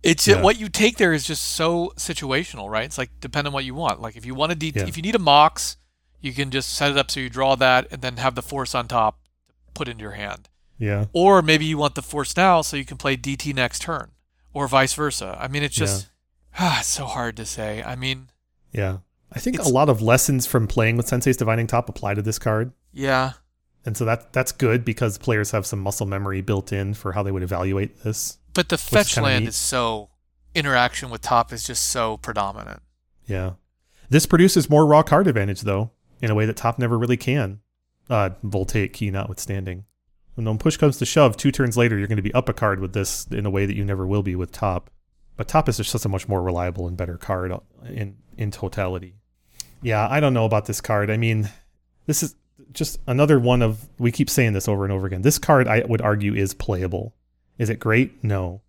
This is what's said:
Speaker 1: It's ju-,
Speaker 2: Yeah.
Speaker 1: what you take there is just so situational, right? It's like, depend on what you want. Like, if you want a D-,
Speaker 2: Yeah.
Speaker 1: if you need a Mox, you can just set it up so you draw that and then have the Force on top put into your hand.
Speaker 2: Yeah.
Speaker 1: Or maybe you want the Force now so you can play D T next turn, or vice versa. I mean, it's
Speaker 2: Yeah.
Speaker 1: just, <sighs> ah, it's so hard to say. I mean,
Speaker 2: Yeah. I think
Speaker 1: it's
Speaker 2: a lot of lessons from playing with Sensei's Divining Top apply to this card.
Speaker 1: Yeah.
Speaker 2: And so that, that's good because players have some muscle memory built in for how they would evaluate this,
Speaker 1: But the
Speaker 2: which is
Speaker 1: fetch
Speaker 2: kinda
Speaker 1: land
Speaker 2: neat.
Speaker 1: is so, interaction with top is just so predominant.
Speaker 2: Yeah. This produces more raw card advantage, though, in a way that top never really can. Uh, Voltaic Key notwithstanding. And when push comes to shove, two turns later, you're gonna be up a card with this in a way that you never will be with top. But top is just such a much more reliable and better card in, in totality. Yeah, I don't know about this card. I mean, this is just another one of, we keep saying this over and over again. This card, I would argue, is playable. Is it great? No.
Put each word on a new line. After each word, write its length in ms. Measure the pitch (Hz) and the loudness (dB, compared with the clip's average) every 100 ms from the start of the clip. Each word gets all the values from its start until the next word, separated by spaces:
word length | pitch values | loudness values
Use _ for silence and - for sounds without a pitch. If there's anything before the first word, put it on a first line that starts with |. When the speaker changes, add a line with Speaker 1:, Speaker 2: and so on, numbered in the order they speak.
Speaker 1:
It's 220 | - 165 | 2 2
ju-, 80 | - | 4
Speaker 2:
Yeah. 100 | 196 | 6
Speaker 1:
what 160 | 185 226 | 6 2
you 100 | 214 | -2
take 280 | - 214 233 | 2 2 4
there 160 | 190 | 2
is 120 | 156 | 2
just 200 | 135 151 | -2 -6
so 480 | - - 165 170 175 - | -6 -2 0 0 -2 -6
situational, 720 | - 160 139 135 180 123 101 | -8 -6 -2 -2 -4 -12 -6
right? 160 | 110 | -4
It's 140 | 131 - | -4 -6
like, 220 | 127 - | -8 -8
depend 260 | 131 147 143 | -6 -4 -4
on 60 | |
what 120 | 139 | -6
you 100 | 131 | -8
want. 260 | 131 131 101 | -4 -4 -4
Like, 160 | 110 113 | -8 -12
if 100 | 117 | -12
you 80 | |
want 160 | 131 156 | -4 -2
a 60 | 170 | -2
D-, 160 | 156 | -4
Speaker 2:
Yeah. 120 | 123 90 | -4 -4
Speaker 1:
if 100 | 160 | -6
you 60 | |
need 120 | 180 | -2
a 40 | 233 | 0
Mox, 560 | 160 143 - - - - _ _ _ _ | 6 8 6 4 -8 -10 _ _ _ _
you 120 | 135 | -10
can 180 | 123 139 | -6 -4
just 220 | 131 - | -4 -4
set 180 | - 143 | 0 0
it 80 | 139 | 2
up 100 | 135 | 0
so 100 | - | -4
you 100 | 127 | -6
draw 240 | 120 135 | -2 0
that 320 | 135 131 127 131 | 4 6 4 2
and 100 | 139 | -8
then 140 | 127 120 | -8 -2
have 180 | 131 | -2
the 80 | 127 | -2
Force 320 | - 139 127 | -8 -8 -4
on 140 | 127 117 | -4 -2
top 320 | 123 107 - _ _ _ _ _ | 2 0 -2 _ _ _ _ _
put 120 | - 131 | -10 -10
into 160 | 117 | -8
your 100 | 107 | -12
hand. 360 | 101 104 95 _ _ _ - | -10 -10 -12 _ _ _ -6
Speaker 2:
Yeah. 280 | 107 101 104 | -2 -2 0
Speaker 1:
Or 280 | 170 185 190 | 4 6 6
maybe 240 | 156 156 | 6 2
you 140 | 156 151 | 2 0
want 160 | 147 | -2
the 80 | - | -4
Force 340 | 131 147 135 - | -8 -6 -4 2
now 260 | 185 170 | 4 4
so 140 | 151 147 | 2 -6
you 80 | |
can 120 | 131 135 | -8 -6
play 180 | 143 | -4
D 220 | 135 135 139 | -2 -4 -6
T 160 | 147 | -6
next 300 | 135 123 - | -2 -2 -4
turn, 280 | - 156 117 _ _ _ _ | -8 -8 -10 _ _ _ _
or 140 | 143 139 | -6 0
vice 280 | 135 135 | 2 2
versa. 440 | - 151 - 95 - | 0 -4 -4 -10 -10
I 60 | 127 | -6
mean, 160 | 143 | -4
it's 160 | 147 - | -4 -2
Speaker 2:
Yeah. 80 | 101 | 0
Speaker 1:
just, 220 | 98 98 _ _ | 0 -4 _ _
<sighs> 280 | _ _ - | _ _ -2
ah, 220 | 180 151 | 0 0
it's 80 | - | -2
so 180 | - 127 | -6 -6
hard 300 | 131 117 110 | -6 -6 -6
to 100 | 107 | -12
say. 340 | - 107 107 | -8 -8 -8
I 100 | - | -10
mean, 340 | 127 131 131 131 _ _ _ _ | -8 -6 -6 -10 _ _ _ _
Speaker 2:
Yeah. 260 | - 95 92 _ _ _ | -4 -4 -4 _ _ _
I 60 | 127 | -8
think 160 | 247 262 | -6 -2
Speaker 1:
it's 120 | 170 | 0
Speaker 2:
a 40 | |
lot 160 | 127 147 | 4 4
of 140 | 113 | 4
lessons 440 | 110 123 - 131 - | 4 4 4 0 2
from 180 | 123 107 | 0 2
playing 300 | - 113 117 | 2 2 2
with 100 | 113 | 0
Sensei's 280 | 123 131 123 | 0 2 2
Divining 300 | 113 113 117 | 2 0 2
Top 200 | 120 - | 0 -2
apply 260 | - 101 | -6 -4
to 80 | 104 | -2
this 160 | 107 - | -2 -2
card. 320 | 117 107 123 _ _ | 0 0 -2 _ _
Speaker 1:
Yeah. 400 | - 135 131 131 131 _ _ _ _ - | -6 0 2 0 -6 _ _ _ _ -8
Speaker 2:
And 100 | 107 | -2
so 80 | |
that, 280 | 113 117 - | 0 -2 -2
that's 200 | 131 131 | -2 -2
good 320 | - 127 120 | 0 2 2
because 320 | 117 110 117 101 | 0 -2 -2 -2
players 360 | - 107 104 | -2 0 0
have 120 | 110 | -2
some 140 | 95 104 | -4 -4
muscle 280 | 95 - 101 | -4 -4 -4
memory 340 | 98 101 95 | -4 -4 -4
built 300 | 95 101 - | -2 -2 -2
in 200 | 98 98 | -4 -4
for 180 | 104 98 | -6 -4
how 100 | 95 | -4
they 80 | 98 | -2
would 100 | 95 | -4
evaluate 640 | 90 90 92 98 104 _ | -4 -2 -2 -2 -4 _
this, 340 | 110 107 - - _ | -6 -6 -8 -10 _
Speaker 1:
But 160 | - 175 | -4 -2
the 60 | |
Speaker 2:
which 80 | 170 | -4
is 60 | - | 2
Speaker 1:
fetch 240 | 214 202 | 2 2
Speaker 2:
kinda 140 | - 135 | 0 2
Speaker 1:
land 160 | 127 | 2
Speaker 2:
neat. 40 | 113 | 0
Speaker 1:
is 80 | - | -4
so, 540 | - 127 117 110 101 _ _ _ _ | -2 0 0 -2 -8 _ _ _ _
interaction 540 | 170 143 127 123 - 131 | -4 2 4 4 0 -10
with 120 | 113 | -8
top 280 | - 120 117 | 0 2 2
is 120 | 120 | -6
just 200 | - 120 - | -8 -4 -4
so 280 | 131 113 110 | -2 -2 -4
predominant. 640 | - 107 98 104 107 101 _ _ _ _ - | -6 -4 -4 -6 -16 -18 _ _ _ _ -8
Speaker 2:
Yeah. 260 | 95 92 90 _ _ _ _ - | -6 -6 -8 _ _ _ _ 2
This 160 | 139 - | 2 6
produces 420 | 165 185 180 123 | 6 6 6 4
more 160 | 147 151 | 6 8
raw 160 | 151 | 6
card 240 | 156 151 190 | 6 4 4
advantage, 360 | 110 98 95 | 2 0 -2
though, 280 | 107 98 113 _ _ _ | -2 -2 -2 _ _ _
in 100 | 117 | -2
a 40 | |
way 100 | 107 110 | 2 0
that 100 | - | 0
top 220 | 113 117 | -2 0
never 200 | 120 117 | 0 0
really 180 | 120 123 | 2 0
can. 440 | - 143 101 101 _ _ _ _ _ | 0 0 -2 -6 _ _ _ _ _
Uh, 200 | 117 95 90 | 0 0 -2
Voltaic 500 | 107 101 95 110 95 | -4 -2 0 0 -2
Key 180 | - 101 | -2 -4
notwithstanding. 760 | 98 98 95 - 98 92 90 101 _ _ _ _ - | -2 -6 -8 -6 -6 -6 -10 -14 _ _ _ _ -6
And 100 | 110 | -2
when 120 | 110 | 0
push 180 | 165 - | 0 4
comes 220 | 151 127 | 2 2
to 80 | - | 0
shove, 300 | 165 135 101 | 4 4 4
two 120 | 143 | -2
turns 260 | - 127 117 | 0 0 2
later, 200 | 120 104 | 2 2
you're 80 | 101 | 0
gonna 140 | 107 | -2
be 120 | 101 | 0
up 140 | 123 127 | 0 -2
a 20 | |
card 240 | - 107 98 | -2 0 0
with 120 | 92 | -2
this 340 | 101 98 - - | -4 -4 -6 -6
in 140 | 117 101 | -4 -2
a 40 | |
way 140 | 98 101 | 0 0
that 80 | 101 | -2
you 80 | |
never 220 | 101 95 92 | -2 -2 0
will 160 | 104 | 0
be 140 | 98 90 | 0 -4
with 160 | 87 | -6
top. 380 | - 104 90 - _ _ _ _ - | -4 -2 -2 -8 _ _ _ _ -10
But 100 | 107 | 0
top 200 | 160 143 | 2 2
is 80 | 113 | -2
just 120 | 104 | -2
such 140 | 110 | -2
a 40 | 107 | -2
much 180 | 95 - | -4 -2
more 140 | 98 | -2
reliable 440 | 92 87 90 90 87 | 0 -2 -2 -4 -8
and 100 | 90 | -6
better 180 | 90 85 | -6 -8
card 360 | - 92 90 90 _ _ 117 | -6 -4 -4 -8 _ _ -12
in, 320 | - 101 101 _ - | -8 -8 -10 _ -6
in 140 | 107 | -6
totality. 640 | - 98 - 95 92 90 95 _ _ _ _ - - | -4 -8 -4 -4 -4 -10 -20 _ _ _ _ -18 -8
Yeah, 220 | 120 107 107 | -2 0 2
I 120 | 143 | 2
don't 140 | 147 | 2
know 100 | 127 | 2
about 220 | 110 107 104 | 2 2 0
this 140 | 104 | -8
card. 300 | - 107 104 | -2 0 2
I 60 | 110 | 2
mean, 340 | 113 110 104 - _ _ _ _ - | 2 2 -2 -6 _ _ _ _ -4
this 160 | 151 | -2
is 140 | 160 _ _ _ 139 | -2 _ _ _ -18
just 280 | 127 151 - - | -6 -6 -6 -2
another 320 | 127 147 143 | 2 6 6
one 220 | 120 123 | 6 4
of, 260 | 113 107 - - | 4 0 -8 -2
we 140 | 120 | -2
keep 180 | - 139 | 2 0
saying 220 | - 117 | 2 2
this 160 | 101 104 | 2 0
over 160 | 101 | 0
and 80 | 98 | 0
over 140 | 95 95 | -2 -2
again. 140 | 92 | 2
This 160 | 120 - | 2 2
card, 260 | - 143 120 | 4 4 6
I 140 | 110 120 | 2 2
would 120 | 110 | 0
argue, 340 | - 107 101 107 | 2 2 0 0
is 180 | 98 | -2
playable. 600 | - - 92 92 92 107 _ _ _ _ - | -2 -4 -2 -2 -4 -8 _ _ _ _ -4
Is 100 | 113 | -4
it 120 | 110 | -2
great? 420 | 113 113 131 - | 2 2 2 -2
No. 400 | 110 98 92 92 | -2 -2 -4 -8